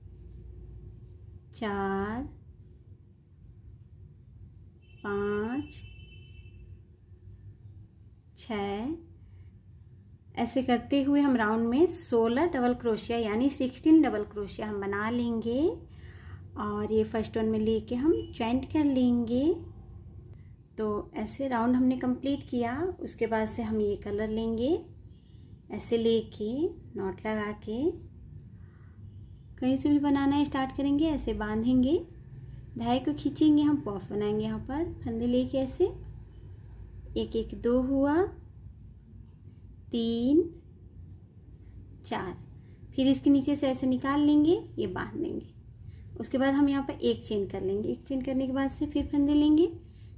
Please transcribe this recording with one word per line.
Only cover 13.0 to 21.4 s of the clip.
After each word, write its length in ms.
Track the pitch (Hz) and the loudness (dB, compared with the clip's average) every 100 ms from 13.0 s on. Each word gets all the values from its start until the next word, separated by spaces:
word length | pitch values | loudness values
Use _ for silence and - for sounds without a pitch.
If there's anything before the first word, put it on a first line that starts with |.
| - 233 | 0 -2
यानी 300 | 220 220 277 | 0 2 2
सिक्सटीन 500 | - 254 - 311 320 | 2 -4 0 8 8
डबल 220 | 262 214 208 | 8 2 -4
क्रोशिया 420 | 208 196 - 214 | -6 -8 -6 -6
हम 120 | 202 | -4
बना 280 | 196 202 214 | -2 -2 0
लेंगे। 500 | 240 240 226 226 247 339 480 - - - - - - - - | 0 0 0 0 2 0 -2 -12 -18 -18 -18 -18 -16 -14 -8
और 320 | 208 208 214 | -4 -2 0
ये 120 | 220 214 | 2 2
फर्स्ट 320 | 226 214 226 | 0 -2 0
वन 80 | 220 | 0
में 140 | 220 | 2
लेके 360 | 220 220 214 247 | 2 0 0 0
हम 180 | 302 440 - | 2 2 0
joint 340 | - 226 254 269 | -4 0 0 0
कर 140 | 311 285 | 2 4
लेंगे। 680 | 254 247 240 233 247 294 392 - - - - - - - - - - - - | 4 4 4 2 2 2 0 -4 -16 -18 -18 -18 -18 -18 -20 -20 -20 -18 -4
तो 340 | 214 208 - - | -2 -2 -4 -8
ऐसे 320 | 220 - | -8 -4